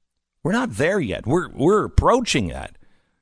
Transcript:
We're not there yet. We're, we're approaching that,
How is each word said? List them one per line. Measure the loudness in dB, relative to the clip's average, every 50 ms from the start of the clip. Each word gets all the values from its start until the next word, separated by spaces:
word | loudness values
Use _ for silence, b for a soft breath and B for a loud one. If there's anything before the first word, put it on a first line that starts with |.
| _ _ _ _ _ _ _ _
We're | -6 -4 -2
not | -2 -4 -4 -2
there | -2 0 0 0 0
yet. | -2 -4 -6 -6 -2
We're, | 0 0 0 -2 -4
we're | -4 0 2 4 4 2 0
approaching | 2 2 2 4 4 4 2 2 0 -2 -2 -2
that, | -2 -6 -10 -12 -14 -16 -20 _ _ _ _ _ _ _ _